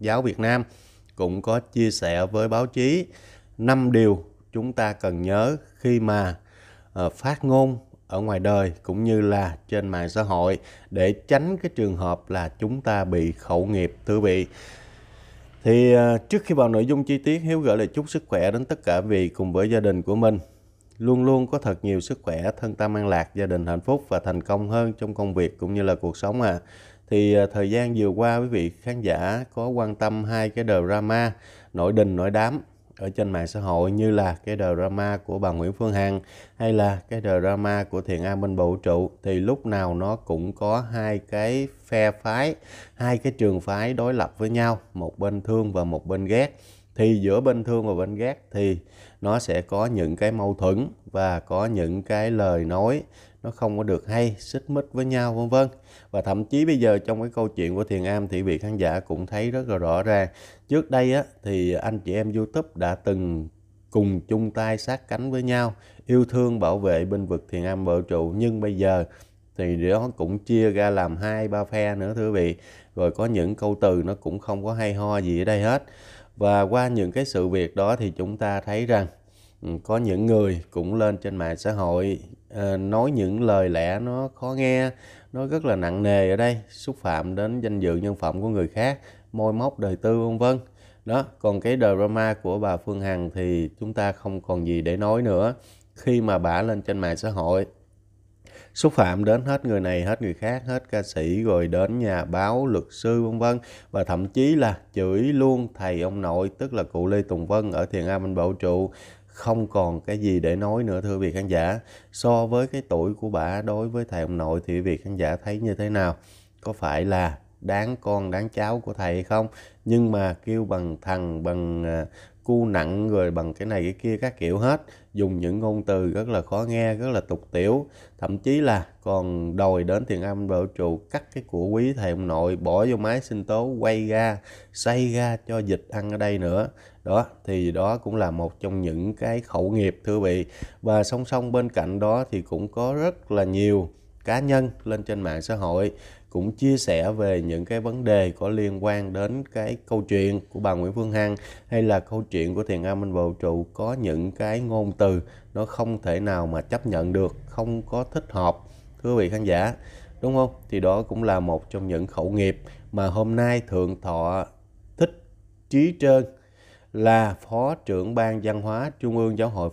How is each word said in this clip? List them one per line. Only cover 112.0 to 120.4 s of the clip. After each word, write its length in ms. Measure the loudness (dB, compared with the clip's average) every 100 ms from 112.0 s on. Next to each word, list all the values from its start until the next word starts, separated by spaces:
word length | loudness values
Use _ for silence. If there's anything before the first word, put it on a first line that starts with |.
| -20
So 340 | -2 2 2 2
với 200 | 0 0
cái 160 | -4 -2
tuổi 260 | 0 0
của 160 | -2 -4
bả 320 | -2 -2 -4
đối 260 | -4 -4 -4
với 160 | -4 -6
thầy 140 | -4
ông 140 | -4 -4
nội 240 | -2 -4 -2
thì 80 |
quý 60 | -2
vị 160 | -2 -2
khán 200 | -4 -4
giả 200 | -2 -2
thấy 220 | -6 -4
như 160 | -4
thế 140 | -2 -2
nào? 280 | 0 0 -2 -10 -20 _ _
Có 120 | -10
phải 320 | -6 -4 -2
là 340 | 0 2 0 -4 -12 _
đáng 360 | -4 -2 -2 -4
con, 300 | -4 -2 -2
đáng 180 | -4 -4
cháu 320 | -4 -4 -4
của 120 | -6
thầy 220 | -6 -2
hay 80 | -2
không? 260 | 0 0 0 -6 -20 _
Nhưng 280 | 2 4 4
mà 240 | 2 0 -2